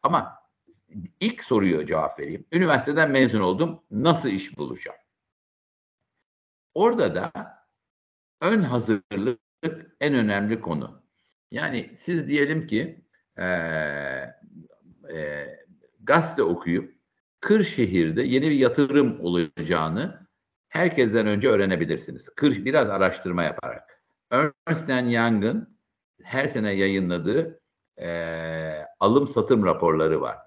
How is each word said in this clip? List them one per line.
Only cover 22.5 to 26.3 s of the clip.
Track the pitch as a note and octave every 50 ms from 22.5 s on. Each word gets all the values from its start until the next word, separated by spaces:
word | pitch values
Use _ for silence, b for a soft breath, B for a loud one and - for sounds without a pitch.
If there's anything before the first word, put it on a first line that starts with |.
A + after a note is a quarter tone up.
| B2 G2 F#2+
biraz | B2+ C#3 D3+ B2 G#2
araştırma | G2 G2 F#2+ F2+ - - - F#2 F2 F2
yaparak. | E2 D2+ - - - - - - - _ _ _ _ _ _ _ _ _
Ernst | A#2+ C3 D3+ D3+ - _ _ - E3 D#3+ - C#3
and | C3 B2+ B2 A#2+
Young'ın | A#2+ A#2 A#2 A#2 A2+ G#2 G2 A2 F3 A3 - - _ _ _ _ _ _ _ _ _ _
her | - -